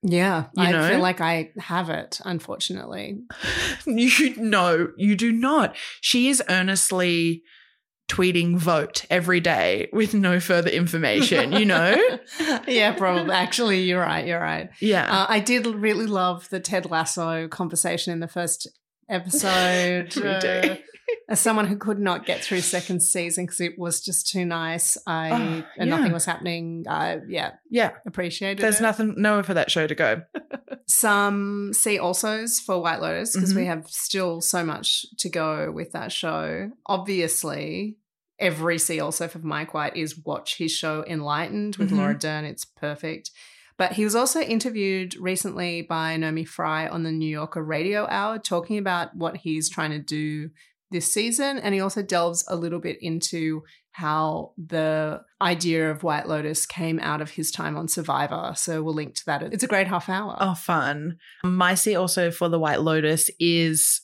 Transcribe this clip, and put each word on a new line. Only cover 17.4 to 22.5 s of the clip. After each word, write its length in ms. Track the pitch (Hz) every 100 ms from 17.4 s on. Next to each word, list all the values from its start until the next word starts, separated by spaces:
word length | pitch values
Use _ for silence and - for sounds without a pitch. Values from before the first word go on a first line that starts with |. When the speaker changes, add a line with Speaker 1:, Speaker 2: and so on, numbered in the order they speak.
| 160
Speaker 1:
conversation 680 | - 175 170 175 170 -
in 60 | 165
the 80 | 165
first 400 | - 170 - - _ _ _ _
episode. 1040 | 185 180 175 196 185 180 180 180 180 175 -
Speaker 2:
<laughs> 0 |
We 60 |
do. 60 | 202 190 185 185 -
Speaker 1:
Uh, 40 | - - - - 466 -
as 100 | 214
someone 260 | - 220 208
who 100 | 202
could 220 | 202 202
not 260 | 202 175 -
get 160 | 165
through 180 | -